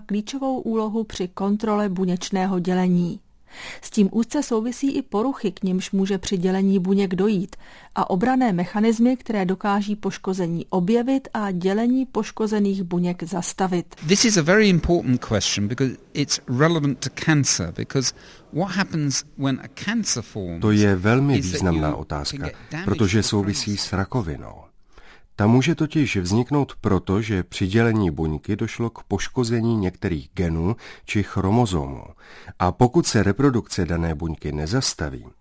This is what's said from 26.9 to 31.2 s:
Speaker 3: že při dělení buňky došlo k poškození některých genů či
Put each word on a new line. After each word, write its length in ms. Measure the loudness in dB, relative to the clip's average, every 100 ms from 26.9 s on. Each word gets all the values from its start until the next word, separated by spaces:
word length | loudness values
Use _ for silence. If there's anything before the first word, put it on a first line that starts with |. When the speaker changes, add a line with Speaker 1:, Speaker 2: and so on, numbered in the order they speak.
| 0 2 0
Speaker 3:
že 220 | 0 -2
při 240 | -4 -4 0
dělení 440 | 2 2 2 0
buňky 440 | 0 -2 -4 -4 -4
došlo 340 | -4 -4 -6
k 140 | -6
poškození 760 | -6 -4 -2 -2 0 0 0 0
některých 520 | 0 -2 -4 -4 -6
genů 420 | -4 -2 0 -2 -4 -8 -20 -4
či 180 | -2